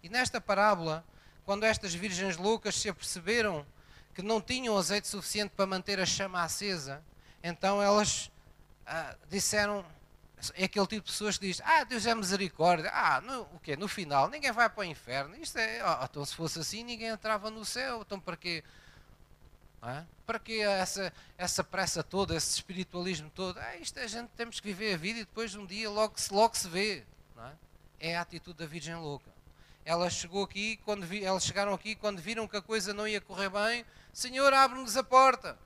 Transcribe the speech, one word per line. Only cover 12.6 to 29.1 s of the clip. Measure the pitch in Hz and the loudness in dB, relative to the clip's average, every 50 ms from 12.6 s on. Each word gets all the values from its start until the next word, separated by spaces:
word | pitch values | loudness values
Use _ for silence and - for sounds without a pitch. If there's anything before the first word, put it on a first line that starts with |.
| 156 175 175 160 156 190 | 6 6 6 6 2 -2
ah, | - - 214 160 143 - | 0 2 4 4 4 2
no, | - 240 269 247 202 | 0 -4 -8 -8 -8
o | 143 165 160 | -12 -16 -14
quê? | - 160 143 | -6 -6 -6
No | 139 196 | -4 -4
final, | 202 - - 185 147 143 139 139 | -6 -6 -6 -4 2 4 4 4
ninguém | 185 269 302 285 269 | 4 0 -2 -2 -2
vai | 220 226 240 214 | 4 4 2 2
para | - - | 2 -2
o | 196 | -6
inferno, | 175 147 - - 117 123 135 139 147 190 | -6 -6 -10 -10 -4 -4 -4 -4 -4 -10
isto | 294 330 - - - | -12 -12 -8 -2 -2
é, | 220 220 226 233 | -2 -2 -2 -2
ah, | 226 185 160 123 131 131 | 0 0 0 0 -2 -6
então | - 147 143 | -6 -8 -8
se | - - | -8 -6
fosse | - 165 151 - | -6 -6 -4 -4
assim | 165 151 - - 214 233 | -4 -6 -6 -6 -8 -8
ninguém | 240 240 220 220 226 | -10 -8 -6 -6 -6
entrava | 220 214 - 220 220 202 202 220 | -6 -4 -2 -2 -2 -2 -2 -6
no | 220 220 214 | -10 -8 -8
céu, | - - 240 262 269 247 226 | -8 -6 -4 -4 -4 -4 -6
então | 208 - 202 190 | -8 -8 -10 -8
para | - - 170 | -8 -10 -10
quê?" | - - 175 170 160 - - - - - - - - - - - _ - _ - _ - - - - - - _ - | -6 -6 -6 -6 -6 -8 -12 -20 -20 -20 -20 -20 -20 -20 -20 -20 _ -20 _ -20 _ -20 -20 -20 -20 -20 -20 _ -14
Não | 113 117 | -10 -10
é? | 127 147 170 170 - - - | -10 -10 -12 -16 -20 -18 -8
Para | - 226 220 | -6 -6 -6
que | - - 226 220 | -6 -6 -4 0
essa, | 214 208 202 190 185 180 - 196 190 180 - - - - - | 2 2 2 2 0 -2 -2 -4 -6 -6 -8 -10 -20 -20 -10
essa | - 180 180 - - 180 | -6 -4 -2 -2 -2 -2
pressa | - - 185 190 165 - 170 156 | -2 0 -2 0 0 0 -2 -4
toda, | - - 190 196 156 165 | -2 0 0 0 0 0
esse | 156 - - - | -2 -2 -2 -2
espiritualismo | - - - 180 185 180 - - 180 180 190 180 151 151 156 | -4 -4 -6 -6 -8 -8 -6 -6 -6 -4 -2 -4 -4 -6 -10
todo? | - - 190 185 180 - | -10 -8 -8 -6 -6 -8
Ah, | 107 - - | -10 -10 -10
isto | - 320 - - 277 | -10 -10 -10 -8 -8
a | 254 | -8
gente | 220 202 233 240 240 | -8 -8 -10 -10 -12
temos | - - 233 233 220 - | -8 -8 -8 -8 -8 -10
que | - | -8
viver | 208 196 175 220 214 190 | -8 -6 -2 0 0 0
a | |
vida | 160 156 196 226 233 | 0 -2 -4 -4 -4
e | 214 | -8
depois | - - 220 226 220 185 | -8 -6 -6 -6 -6 -6
um | 208 202 | -10 -12
dia | 175 190 214 226 214 | -10 -8 -6 -6 -2
logo | 208 214 220 208 214 - | 2 2 2 2 2 -4
se, | - - 196 | -4 0 6
logo | 202 220 226 - | 6 6 6 4
se | - - | 0 -6
vê. | 180 165 185 202 214 196 147 104 - - - - _ - | -2 0 0 0 0 -2 -4 -8 -18 -20 -20 -20 _ -20
Não | 120 113 | -16 -16
é? | 127 151 - - _ - - - - _ - | -16 -16 -18 -20 _ -20 -20 -20 -20 _ -8
É | - 165 170 | -6 -4 -4
a | 170 | -4
atitude | 170 - - 165 - 180 170 | -4 -6 -10 -14 -14 -14 -12
da | 151 170 | -10 -10
Virgem | 151 151 170 139 160 165 | -10 -8 -10 -10 -8 -8
Louca. | 170 165 147 | -8 -6 -8